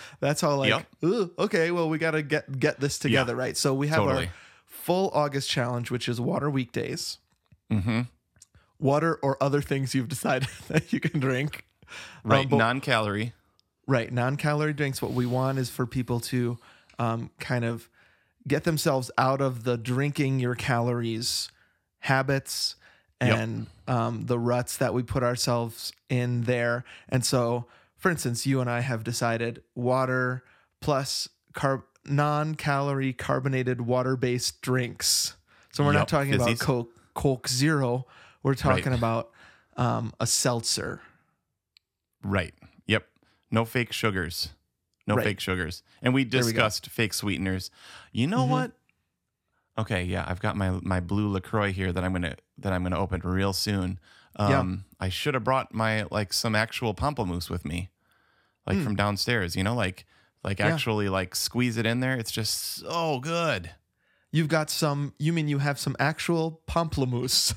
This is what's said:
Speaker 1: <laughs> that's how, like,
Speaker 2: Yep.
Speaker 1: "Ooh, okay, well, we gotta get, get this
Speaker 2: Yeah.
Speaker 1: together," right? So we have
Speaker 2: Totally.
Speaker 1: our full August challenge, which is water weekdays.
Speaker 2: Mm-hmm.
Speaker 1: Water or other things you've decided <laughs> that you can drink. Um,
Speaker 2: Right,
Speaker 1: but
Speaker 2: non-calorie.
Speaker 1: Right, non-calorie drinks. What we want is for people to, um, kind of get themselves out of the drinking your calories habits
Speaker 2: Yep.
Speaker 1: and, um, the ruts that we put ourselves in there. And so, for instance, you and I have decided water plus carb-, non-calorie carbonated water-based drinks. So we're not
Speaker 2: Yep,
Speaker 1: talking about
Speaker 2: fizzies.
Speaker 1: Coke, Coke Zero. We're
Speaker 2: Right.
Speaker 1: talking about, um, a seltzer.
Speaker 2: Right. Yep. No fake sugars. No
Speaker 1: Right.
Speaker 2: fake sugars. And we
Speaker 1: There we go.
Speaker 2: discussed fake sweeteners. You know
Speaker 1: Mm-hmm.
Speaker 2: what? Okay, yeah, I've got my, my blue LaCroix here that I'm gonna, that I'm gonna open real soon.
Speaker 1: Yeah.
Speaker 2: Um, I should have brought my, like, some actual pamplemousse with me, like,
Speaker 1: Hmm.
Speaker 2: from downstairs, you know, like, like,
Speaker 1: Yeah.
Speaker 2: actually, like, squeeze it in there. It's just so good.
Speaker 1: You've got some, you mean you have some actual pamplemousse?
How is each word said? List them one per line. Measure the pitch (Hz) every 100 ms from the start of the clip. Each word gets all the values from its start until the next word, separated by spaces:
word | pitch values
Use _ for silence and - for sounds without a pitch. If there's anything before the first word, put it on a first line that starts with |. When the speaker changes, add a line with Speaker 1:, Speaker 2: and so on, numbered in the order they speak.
Speaker 1:
<laughs> | - -
that's | 139 151
how, | 156 139
like, | 131
Speaker 2:
Yep. | 120 - -
Speaker 1:
"Ooh, | 165 233 175 -
okay, | 202 180 165
well, | 175 160
we | 156
gotta | 160 156
get, | 143 151 - 135
get | 147 -
this | 139 -
Speaker 2:
Yeah. | 135
Speaker 1:
together," | 131 120 120
right? | - -
So | 139
we | 135 147
have | 156
Speaker 2:
Totally. | 98 87 87
Speaker 1:
our | - - - _
full | - - 180 190
August | 147 147 139 -
challenge, | 139 120 123 117
which | 123 -
is | 117
water | 120 - 147
weekdays. | 135 120 120 127 - - - _ _ _ _ -
Speaker 2:
Mm-hmm. | 107 101 113 123 _ _ _ - _ _ -
Speaker 1:
Water | 139 147 165 -
or | 139 -
other | 135 143
things | - 139 131
you've | 135 113
decided | - - 131 135 -
<laughs> | -
that | 160 -
you | -
can | 160 151
drink. | 131 127 147 - _ _ - - - -
Um, | -
Speaker 2:
Right, | 135 131
Speaker 1:
but | 139
Speaker 2:
non-calorie. | 113 131 139 113 104 101 117 - _ _ _ _ -
Speaker 1:
Right, | 127 -
non-calorie | 123 123 143 151 147 151
drinks. | 143 139 127
What | 123
we | 123 123
want | 127 131 135
is | 123
for | - 123
people | 127 120 120
to, | - 123 120 117 - - _ -
um, | 117 113 117 -
kind | - 123 117
of | 113 - _ _ _ _ _ -
get | 147
themselves | 170 151 165 131 123 -
out | 135 135
of | 135 120 123
the | 117
drinking | 113 127 147 151 135 135
your | 123 120
calories | - 120 120 120 117 110 123 - - _ _ _ _ _
habits | - 135 135 139 - - - - - _ _ -
Speaker 2:
Yep. | 123 113
Speaker 1:
and, | 113 113 107 - -
um, | 120 113 110 117
the | 120
ruts | 120 123 120 -
that | 123
we | 120
put | 117 135
ourselves | 123 123 135 120 117 - - - -
in | 127 123 120
there. | 117 123 120 120 - - -
And | 127 -
so, | 127 117 120 117 - _ _
for | 190
instance, | 160 127 117 135
you | 135
and | 123
I | 120
have | 123 113
decided | 117 117 117 117 117 117 _ 123
water | 123 131 127 127 127 127 _ _ _ _
plus | - 135 139 - - _ _
carb-, | - 139 135 - _ -
non-calorie | 143 147 147 156 156 151 139 143 139 135
carbonated | 127 - 135 135 131 123 123
water-based | 117 127 127 127 127 123 - -
drinks. | 127 127 120 - - - - - _ _ _
So | -
we're | 143
not | 147
Speaker 2:
Yep, | 139
Speaker 1:
talking | 151 139 135
about | 120
Speaker 2:
fizzies. | 117
Speaker 1:
Coke, | - 123 117 _ _
Coke | - 143 127 -
Zero. | 127 147 147 123 127 - - - _
We're | 135
Speaker 2:
Right. | 131
Speaker 1:
talking | 135 127 135
about, | 123 113 113 - - - - _ -
um, | 120 113 113 -
a | 117
seltzer. | - 131 120 - - - - - _ _ _ _ _ _ _ _ _ _ _
Speaker 2:
Right. | 98 98 90 _ - - -
Yep. | 107 - _ _ _ -
No | 110 117
fake | 127 113
sugars. | - 113 95 80 - - - _ _ _ _ -
No | 107
Speaker 1:
Right. | 107
Speaker 2:
fake | 92
sugars. | - 92 82 - _ -
And | 123
we | 131
Speaker 1:
There | 120 131 117
we |
go. | 113
Speaker 2:
discussed | 110 - -
fake | - 107
sweeteners. | - 101 76 95 95 - - - - -
You | 110 139
know | 240
Speaker 1:
Mm-hmm. | 254
Speaker 2:
what? | 254 247 _ _ _ _ _ _ _ _ _ _ -
Okay, | - 92
yeah, | 90 92 -
I've | 90
got | 107 90
my, | 92 92
my | 95 92
blue | 87 101 104
LaCroix | 95 - 110 101
here | 95 92
that | 90
I'm | 90
gonna, | 92 82 - _ -
that | 101
I'm | 90
gonna | 90 85
open | 98 90
real | 87 92 98
soon. | 92 107 98 90 92 _ - _ -
Speaker 1:
Yeah. | 104 135
Speaker 2:
Um, | 92 95 - -
I | 92
should | - 147 131
have | 113
brought | 131 -
my, | 110 110 110 101
like, | 107 101
some | - 117
actual | 107 113 - 113
pamplemousse | 95 143 135 92 87 -
with | 90
me, | 73 87 95 _ _ _ _ _ _ _ -
like, | 196
Speaker 1:
Hmm. |
Speaker 2:
from | 113 98
downstairs, | 104 101 - 117 87 95
you |
know, | 98 120
like, | 95 - - _ _ _
like, | 95 101
Speaker 1:
Yeah. | 104
Speaker 2:
actually, | 160 117 107 101
like, | 95 92
squeeze | - - 120 123 113
it | 113
in | 120
there. | 131 127
It's | 110
just | - 107 -
so | - - - 165 160 127
good. | 151 170 160 101 82 - _ _ _ _ -
Speaker 1:
You've | 151 156
got | 160 151
some, | - 151 143 143 -
you | 151
mean | 170 151
you | 139
have | 143 135
some | 139 123
actual | 143 156 - 165 160 160 -
pamplemousse? | 170 165 143 127 120 131 - -